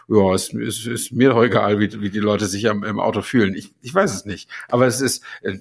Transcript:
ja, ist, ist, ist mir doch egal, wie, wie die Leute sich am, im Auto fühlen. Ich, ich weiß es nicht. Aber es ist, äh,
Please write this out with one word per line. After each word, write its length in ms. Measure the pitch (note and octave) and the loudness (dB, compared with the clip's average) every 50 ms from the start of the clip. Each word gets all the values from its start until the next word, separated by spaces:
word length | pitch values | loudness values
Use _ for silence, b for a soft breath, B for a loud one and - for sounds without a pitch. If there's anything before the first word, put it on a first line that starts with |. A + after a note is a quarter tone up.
| B B | B B
ja, 260 | A2 G#2 G2 F#2+ F#2 | 4 4 6 4 4
ist, 200 | F#2+ - - - | 0 -2 -4 -6
ist, 320 | A2+ A#2 A2+ G#2+ - A2 | -6 -6 -6 -6 -6 -6
ist 260 | A#2 A#2+ A#2 - - | -6 -6 -6 -6 -4
mir 180 | B2 A#2 B2+ C3+ | 0 4 4 4
doch 120 | A#2+ A#2 | 6 4
egal, 380 | A#2 B2 - A2+ G2+ G2+ G#2 G2+ | 4 4 4 2 2 2 2 2
wie, 200 | G#2+ F#2 - G#2 | 0 -2 -2 -4
wie 80 | G#2 G2 | -6 -6
die 80 | F#2+ G#2+ | -4 -2
Leute 280 | G#2 G#2 G#2 G2+ G#2+ | 0 0 0 0 0
sich 220 | F#2+ F#2+ G2+ A2+ A2 | -2 -4 -2 -2 -2
am, 140 | G#2 G2+ | -2 -2
im 160 | G#2 G#2+ G#2 G#2+ | -4 -6 -4 -2
Auto 220 | - A2+ G#2+ G#2 | -2 -2 -2 -2
fühlen. 340 | - - - B2 G#2 F#2+ F#2+ | -4 0 2 2 2 2 0
Ich, 200 | - - - _ _ | -4 -12 -16 _ _
ich 120 | - B2 D#3+ | -10 -4 0
weiß 180 | F#3+ G3+ - G#2+ | 0 0 0 -2
es 100 | F2+ - | -6 -8
nicht. 260 | G#2 F2+ - - - B B B B | -10 -12 -12 -12 -16 B B B B
Aber 180 | B2 B2 C3 | 2 2 4
es 160 | B2+ A2+ B2 | 4 2 0
ist, 200 | C3+ A#2 - - B B B B | 0 -2 -2 -4 B B B B
äh, 160 | B G2+ F#2+ G2 | B -8 -8 -8